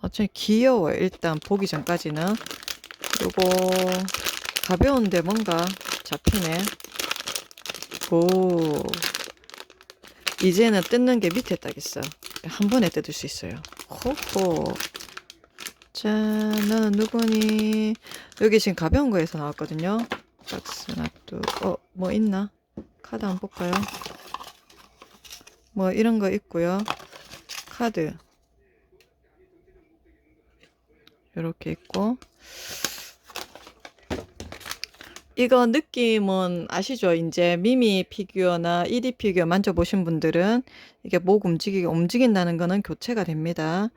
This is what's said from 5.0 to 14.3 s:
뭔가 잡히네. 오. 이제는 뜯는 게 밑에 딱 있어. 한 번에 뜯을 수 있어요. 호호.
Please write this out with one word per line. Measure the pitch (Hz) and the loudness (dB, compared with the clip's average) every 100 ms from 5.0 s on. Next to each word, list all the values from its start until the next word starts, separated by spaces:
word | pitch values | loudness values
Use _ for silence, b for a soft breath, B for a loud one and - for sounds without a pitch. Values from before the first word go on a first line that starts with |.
| 208 175 | 2 2
뭔가 | 170 214 208 170 175 190 - - | 0 0 0 0 0 -4 -8 -8
잡히네. | - 143 - 208 170 165 208 - - - - - - - - - - - - - - | -6 -2 0 2 0 -2 -4 -6 -12 -10 -8 -8 -8 -8 -10 -16 -14 -12 -14 -12 -2
오. | 170 175 185 185 175 160 147 - - - - - - - - - - - - - B - - | 2 4 4 2 2 0 -2 -4 -4 -4 -6 -10 -16 -20 -20 -20 -20 -20 -20 -20 B -10 0
이제는 | 185 175 233 202 | 4 6 6 4
뜯는 | - 240 247 240 | 2 2 4 4
게 | 185 | 2
밑에 | 185 - 175 | -2 -2 -4
딱 | - - | -6 -10
있어. | - - - - - - 160 | -10 -8 -10 -10 -16 -14 -10
한 | - 202 | -2 2
번에 | 254 180 | 4 2
뜯을 | 156 147 151 | 0 -6 -8
수 | - | -10
있어요. | - 90 120 - - - | -10 -10 -12 -14 -18 -18
호호. | - 240 285 - | -8 -6 -4 -4